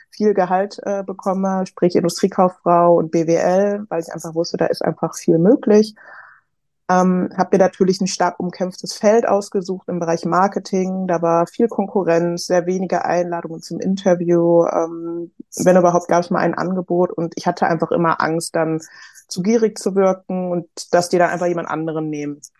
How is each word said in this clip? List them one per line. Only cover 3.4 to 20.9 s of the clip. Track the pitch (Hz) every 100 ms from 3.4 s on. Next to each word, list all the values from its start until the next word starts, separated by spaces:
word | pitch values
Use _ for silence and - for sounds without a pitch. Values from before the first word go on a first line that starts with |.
| - 185 202 208 208
weil | 165
ich | 165
einfach | 165 165
wusste, | 160 170 180
da | -
ist | 170
einfach | - 160 165
viel | - - 165
möglich. | 175 285 - 208 220 - - - - _ _ _ _ _ -
Ähm, | 185 185 185 185
hab | - -
mir | 190
natürlich | 185 - 185 190
ein | 185
stark | - 180 -
umkämpftes | 180 - 185 - -
Feld | - 208 226 -
ausgesucht | 202 202 202 180 185 -
im | 180
Bereich | 165 165 165
Marketing. | 175 196 196 190 190 185 185 185
Da | 170
war | 170 170 170
viel | - 233
Konkurrenz, | - - 208 170 170 175 170
sehr | - 180 170
wenige | 185 185 180 -
Einladungen | 175 175 170 165 165
zum | - 170
Interview. | 185 190 196 175 170 175 170 170 170
Ähm, | - 165 170 170 170 170 - - -
wenn | 175 185
überhaupt, | 175 175 175
gab's | 170 175
mal | 175
ein | 170
Angebot | - 170 185 175 175 180
und | - 165 -
ich | 180
hatte | 175 180
einfach | 165 165
immer | - 170 -
Angst, | 151 165 -
dann | 170 160 160 160 - - - _
zu | -
gierig | 180 233 220 220
zu | 208
wirken | 190 190 190 - 185 180
und | 175 170 - -